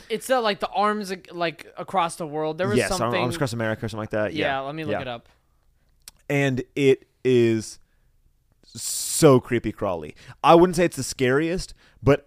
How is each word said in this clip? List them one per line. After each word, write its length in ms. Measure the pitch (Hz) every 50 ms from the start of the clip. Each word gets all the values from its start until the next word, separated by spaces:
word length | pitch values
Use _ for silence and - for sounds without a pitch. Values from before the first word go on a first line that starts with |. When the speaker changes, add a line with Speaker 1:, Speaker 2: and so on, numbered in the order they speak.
| - -
Speaker 1:
It's, 180 | 220 220 - -
uh, 120 | 262 254
like, 180 | 226 214 202 -
the 100 | 208 -
arms, 420 | - 185 208 208 208 214 208 180
ag-, 180 | 190 180 - -
like, 360 | 180 175 170 165 165 - - - -
across 380 | - 175 - - 185 165 170 -
the 100 | - 170
world. 320 | 147 147 156 156 156 160
There 100 | 160 185
was 100 | 202 208 -
Speaker 2:
Yes, 100 | 208 190
arm-, 80 | 196
Speaker 1:
something 240 | 170 120 202 196 185
Speaker 2:
arms 140 | 123 123 113
across 180 | - 143 127 117
America 320 | 117 113 110 110 - -
or 40 | 107
something 120 | 113 107
like 80 | 107 104
that. 240 | 107 107 107 98 160
Speaker 1:
Yeah, 120 | 151 - 143 135
Speaker 2:
Yeah. 40 | 135
Speaker 1:
let 120 | 135 139 151
me 100 | 160 156
look 80 | 151 147
Speaker 2:
Yeah. 80 | -
Speaker 1:
it 60 | 131
up. 220 | 127 120 120 - _ _ _ _ _ _ _ _ _ _ _ _ _ _ _ _ - - _ _ -
Speaker 2:
And 320 | 143 143 139 135 131 123 123 - _
it 320 | 143 139 135 135 - _ _ _ _ -
is 560 | 127 127 120 117 117 113 110 107 - - - _ _ _ _ _ _ _ _ _ _ _ _ _ _ _ _ _
so 760 | _ - 117 - - - - - - - - 160 147 131 123
creepy 320 | - - 123 113 - 110
crawly. 440 | - - 107 95 90 82 76 78 - - - - - _ -
I 100 | 143 165
wouldn't 200 | 165 175 185 175
say 100 | 180 180
it's 100 | 165 -
the 60 | 135 123
scariest, 680 | - - - 131 123 131 143 160 165 175 180 - - - - _ _ _ _ 107
but 200 | 131 143 - -